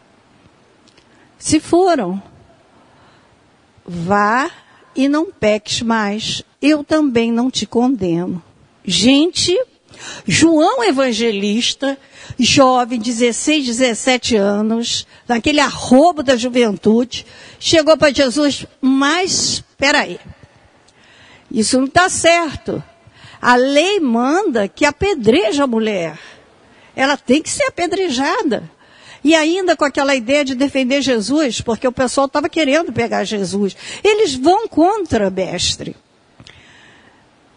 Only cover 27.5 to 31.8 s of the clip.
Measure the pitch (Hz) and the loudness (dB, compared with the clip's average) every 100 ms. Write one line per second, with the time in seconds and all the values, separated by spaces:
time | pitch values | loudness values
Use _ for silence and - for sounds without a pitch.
27.5 | - 523 - 349 381 370 247 285 440 370 | -4 -4 -2 -4 -2 -2 -2 -2 -2 -2
28.5 | 208 160 _ _ - - - 285 320 311 | -4 -8 _ _ -20 -20 -4 2 2 2
29.5 | 370 370 311 294 294 277 269 220 294 269 | 0 0 0 0 0 0 0 0 0 0
30.5 | 254 277 269 254 285 262 233 202 294 277 | -2 -2 0 0 0 0 -2 0 0 0
31.5 | - - 214 | -2 -6 -4